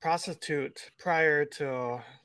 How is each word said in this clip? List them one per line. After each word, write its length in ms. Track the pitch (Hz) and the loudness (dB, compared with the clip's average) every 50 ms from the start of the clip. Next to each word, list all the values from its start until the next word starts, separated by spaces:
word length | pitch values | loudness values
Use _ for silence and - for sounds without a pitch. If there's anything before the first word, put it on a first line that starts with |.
prostitute 920 | - 165 165 170 - - 160 - - - 156 147 131 - - - - - - - | 0 0 0 0 0 -4 -10 -8 -6 -4 -2 -2 -4 -4 -8 -12 -18 -18 -16 -8
prior 460 | - 180 165 160 160 156 147 147 147 | -2 0 2 4 6 6 6 4 2
to 580 | 143 - - 151 135 131 127 127 120 120 123 - - - - | 0 -2 -4 -4 -4 -2 -2 -2 -4 -4 -6 -8 -12 -20 -20